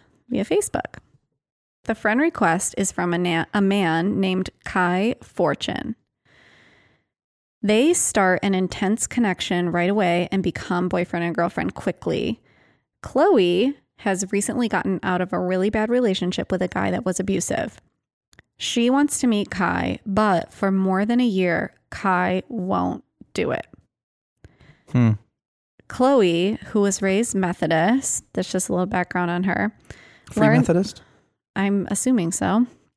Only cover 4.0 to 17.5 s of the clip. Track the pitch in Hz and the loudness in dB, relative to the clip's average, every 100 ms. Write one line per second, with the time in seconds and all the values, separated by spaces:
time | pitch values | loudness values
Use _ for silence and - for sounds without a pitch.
4 | 185 190 190 185 185 - - 190 180 180 | 0 0 0 -2 -4 -10 -6 0 0 2
5 | 220 - - - 170 - - - - 226 | 0 -4 -8 -2 0 0 -4 -6 -6 -10
6 | _ _ _ _ - - _ _ _ _ | _ _ _ _ -20 -20 _ _ _ _
7 | _ _ _ _ _ _ 202 214 294 349 | _ _ _ _ _ _ 2 4 4 2
8 | - 220 185 185 196 190 180 - 190 226 | 0 2 2 2 2 0 0 -2 0 0
9 | - - 220 180 - 180 175 175 175 208 | -2 0 0 0 -2 0 0 0 0 2
10 | 180 175 175 190 190 - - 180 180 180 | 2 0 0 -2 -2 -4 -4 -2 0 -2
11 | 180 170 170 170 175 - 180 - - - | -2 -2 -2 -2 -2 -2 -6 -4 -6 -4
12 | - 147 - 226 _ _ _ _ _ _ | -4 -4 -4 -6 _ _ _ _ _ _
13 | - 262 349 302 180 175 254 285 _ - | -6 0 4 4 4 2 0 -2 _ -8
14 | 208 190 190 202 - - 233 190 - 190 | -4 -4 -2 -2 -2 -2 -2 -2 -2 -4
15 | - 196 185 180 180 185 196 214 220 247 | -2 -2 -2 -4 -2 0 0 0 0 2
16 | 240 185 180 185 185 185 185 185 196 185 | 0 0 -2 -4 -2 -2 -2 -2 -2 -2
17 | - 185 190 190 - | -2 -2 -2 -2 -2